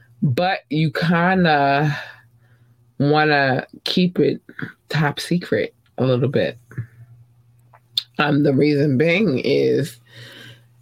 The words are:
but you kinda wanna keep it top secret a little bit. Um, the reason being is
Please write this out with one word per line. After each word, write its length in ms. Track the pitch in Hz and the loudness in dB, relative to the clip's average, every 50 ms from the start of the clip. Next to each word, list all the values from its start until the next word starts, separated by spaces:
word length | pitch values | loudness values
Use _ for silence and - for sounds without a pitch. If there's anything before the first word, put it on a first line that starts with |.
| _ _ _ _ | _ _ _ _
but 380 | - 147 117 - 180 190 196 - - _ | -2 -2 0 0 0 -2 -2 -4 -6 _
you 220 | 147 156 165 156 | -2 0 0 0
kinda 1080 | - - 165 165 175 170 170 185 190 185 175 160 151 143 139 139 139 143 151 147 143 - - - - - - _ _ _ _ _ _ _ _ _ _ _ _ _ _ - | -2 -2 0 0 2 2 2 2 2 2 4 4 4 4 2 2 2 2 0 0 -2 -4 -10 -14 -18 -20 -20 _ _ _ _ _ _ _ _ _ _ _ _ _ _ -2
wanna 680 | 139 143 151 151 151 151 147 143 139 135 127 - - - - - - | 0 2 2 2 2 2 2 2 2 2 0 -2 -4 -8 -16 -12 -8
keep 340 | - - 185 180 175 - - | -4 0 0 0 0 2 0
it 220 | 139 139 - - - - - - - - - _ _ _ | 0 0 0 -4 -8 -18 -14 -14 -14 -14 -14 _ _ _
top 300 | - 151 156 143 - - | -2 -2 0 -2 -2 -6
secret 540 | - - 165 175 - - - 104 - - - _ _ _ _ | -4 -4 -4 -4 -2 -2 -2 -2 -2 -4 -8 _ _ _ _
a 80 | - 123 | -2 0
little 220 | 131 127 120 - 143 | 0 0 0 0 0
bit. 280 | - 135 - - - - - _ - - - - - - - - - - - _ _ _ _ _ _ _ _ _ - - _ _ _ - - - _ - | 0 0 -2 -2 -4 -10 -18 _ -14 -14 -14 -14 -20 -20 -20 -20 -20 -20 -20 _ _ _ _ _ _ _ _ _ -20 -20 _ _ _ -10 -10 -8 _ -2
Um, 240 | 151 147 147 143 147 | 0 0 2 2 2
the 100 | 151 131 | 2 2
reason 440 | 127 147 151 147 139 151 151 131 | 2 2 2 2 2 0 0 2
being 420 | 123 156 170 170 196 226 170 131 - | 2 2 2 2 2 0 0 0 -2
is 600 | - 127 139 139 135 131 127 135 139 - - - _ _ - - - - - - - - - - _ _ _ _ | 0 0 0 2 2 2 0 0 -2 -4 -10 -16 _ _ -20 -20 -20 -20 -20 -20 -20 -20 -20 -20 _ _ _ _